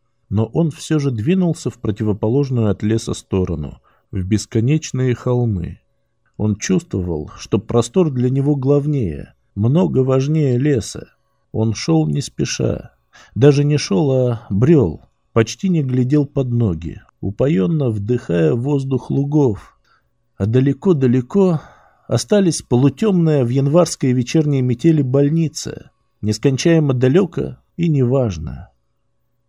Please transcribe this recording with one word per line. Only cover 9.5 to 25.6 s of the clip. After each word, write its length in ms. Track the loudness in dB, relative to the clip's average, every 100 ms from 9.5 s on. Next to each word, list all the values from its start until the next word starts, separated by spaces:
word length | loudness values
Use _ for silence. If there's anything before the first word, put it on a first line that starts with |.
много 460 | -2 2 2 2 0
важнее 580 | 2 2 0 0 2 2
леса. 500 | 0 0 -4 -12 -16 _ _ _ _
Он 240 | -2 -2
шёл 320 | -2 0 0 0
не 140 | -2
спеша, 720 | -6 -6 -6 -2 -4 -4 -10 _ _ -20 -10
даже 300 | 2 4 4
не 140 | 2 0
шёл, 340 | 0 0 2
а 340 | 0 0 -4 -4
брёл, 520 | 0 4 4 4 -2 _ _ _
почти 360 | -2 -2 -2 -2
не 140 | 0
глядел 440 | 0 0 2 0 0
под 240 | -2 -2
ноги, 500 | 0 0 -2 -8 -14 _ _
упоенно 720 | -6 -2 0 2 0 0 -2
вдыхая 640 | -2 -2 -2 -2 0 0
воздух 560 | 0 0 -2 -2 -4 -2
лугов. 680 | -4 0 2 2 0 -10 _ _ _ _ _ _ -4
А 100 | 0
далеко-далеко 1120 | 2 2 0 0 2 2 2 0 2 2 0 -6 _ _ _ -4
остались 540 | -4 2 2 2 -2
полутёмная 840 | 0 2 2 2 0 2 2 2
в 40 | 2
январской 640 | 0 2 2 2 0 0
вечерней 500 | 0 0 0 2 0
метели 400 | 0 0 2 2
больница, 880 | 2 2 2 0 -2 -6